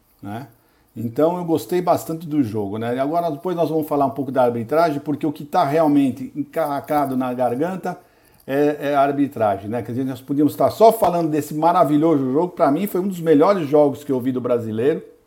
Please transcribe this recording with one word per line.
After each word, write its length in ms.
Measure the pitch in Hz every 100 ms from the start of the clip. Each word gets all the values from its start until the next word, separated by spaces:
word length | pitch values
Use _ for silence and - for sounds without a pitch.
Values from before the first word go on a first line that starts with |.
| _ _
né? 260 | 101 113 - _ _ _ _
Então 440 | - 117 123 160 180
eu 60 |
gostei 360 | 170 156 - 180
bastante 460 | 175 - - 160 165
do 160 | 151
jogo, 340 | 113 107 98 110
né? 200 | 117 127
E 20 |
agora 320 | 139 170 170
depois 260 | 143 185 170
nós 140 | 151
vamos 180 | 160 151
falar 160 | 143
um 60 | 139
pouco 200 | 143 131
da 120 | 131
arbitragem, 580 | 123 117 110 151 170 143
porque 260 | 151 139 156
o 60 |
que 120 | 147
tá 200 | 147 180
realmente 680 | 139 160 151 143 135 113 127 151
encacado 800 | 135 165 151 143 - 147 135 131
na 160 | 127
garganta 680 | 123 123 123 170 185 185 180 - _ _ _ -
é, 440 | 139 147 147 143
é 40 |
a 60 | 143
arbitragem, 720 | 143 139 139 113 107 95 101
né? 100 | 120
Quer 100 | 113
dizer, 120 | 120
nós 160 | 135 135
podíamos 320 | - 143 147
estar 180 | - 131
só 220 | - 220
falando 380 | 220 180 175 160
desse 240 | 151 147
maravilhoso 760 | 151 165 180 151 147 165 147 131
jogo, 220 | 139 175
pra 180 | - 151
mim 160 | 151 196
foi 140 | 185
um 80 | 202
dos 120 | 175
melhores 460 | 165 147 175 202 143
jogos 380 | 151 147 120
que 80 | -
eu 80 | 131
vi 120 | 127
do 80 | 123
Brasileiro 640 | 120 120 110 107 139 175 - -